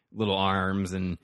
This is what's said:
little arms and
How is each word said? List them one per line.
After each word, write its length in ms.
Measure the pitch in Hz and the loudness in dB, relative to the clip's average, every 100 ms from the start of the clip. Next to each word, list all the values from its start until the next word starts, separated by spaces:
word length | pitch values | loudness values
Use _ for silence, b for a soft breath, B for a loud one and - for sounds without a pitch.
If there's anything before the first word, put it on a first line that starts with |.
| _ | _
little 240 | - 107 98 | -4 0 2
arms 560 | 98 98 92 98 92 | 2 2 2 0 -2
and 240 | 92 92 85 | -2 -4 -6